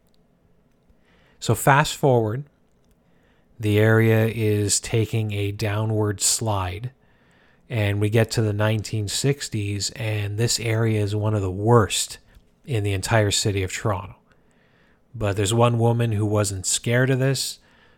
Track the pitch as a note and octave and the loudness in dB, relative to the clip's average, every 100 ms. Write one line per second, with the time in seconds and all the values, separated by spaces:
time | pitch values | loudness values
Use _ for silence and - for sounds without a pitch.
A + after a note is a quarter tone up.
0 | _ _ _ _ _ _ _ _ _ _ | _ _ _ _ _ _ _ _ _ _
1 | _ _ _ _ - A2 C#3+ C#3 D3+ - | _ _ _ _ -2 0 4 4 2 0
2 | C#3+ A#2+ G#2+ B2 D3 _ _ _ _ _ | 2 2 0 -4 -10 _ _ _ _ _
3 | _ _ _ _ _ - G#2+ G#2 A2 A2 | _ _ _ _ _ -6 0 4 6 6
4 | A2+ A2 A2+ A2+ G#2+ G#2 G2+ - - A#2 | 6 4 2 0 0 0 0 -2 -2 -2
5 | G#2 A2+ G#2+ G2+ G2+ G#2 G#2+ G#2+ A2 G#2+ | -2 -2 -2 -4 -4 -4 -4 -2 -2 0
6 | G#2 G2 - - A2+ G2 F#2 F#2+ B2+ - | -2 -2 -2 -2 -2 -2 -4 -8 -12 -14
7 | _ _ _ _ _ _ - A2+ G2+ G2+ | _ _ _ _ _ _ -8 -2 -2 0
8 | G#2 A2+ A2 - G#2+ G#2 G#2+ A2 - A2 | 2 2 2 0 0 0 0 0 -4 -6
9 | G2+ - C3+ C#3+ - A2 G2+ G2+ G2 - | -4 -2 -2 -2 -6 -6 -6 -4 -6 -6
10 | A2 G#2+ G2+ G#2 A#2 - A2+ A2 A2+ G#2+ | -6 -4 -4 -2 -2 0 -2 0 2 0
11 | G2+ G#2+ G#2+ G#2+ F#2+ F#2 A2 A#2+ F#2 - | 0 0 0 0 -2 -2 4 6 6 0
12 | - - _ - _ _ - A2 G2+ F#2+ | -6 -10 _ -20 _ _ -6 -2 -2 -2
13 | - A2+ G#2 - G#2+ G2 F#2 - A2 F#2 | 0 2 2 0 0 -2 -4 -4 -4 -4
14 | F#2 - _ _ _ _ _ _ _ _ | -8 -18 _ _ _ _ _ _ _ _
15 | _ A#2 G#2 G2 G2 A#2 A#2+ A#2 A#2 A#2 | _ -4 -2 0 2 4 4 4 2 2
16 | A#2 G#2 G#2+ G#2 G2+ F#2+ - - A#2+ B2 | 0 0 0 0 0 -4 -4 -4 0 2
17 | C3 B2+ C3+ C3 - - _ _ _ | 2 2 0 -2 -6 -10 _ _ _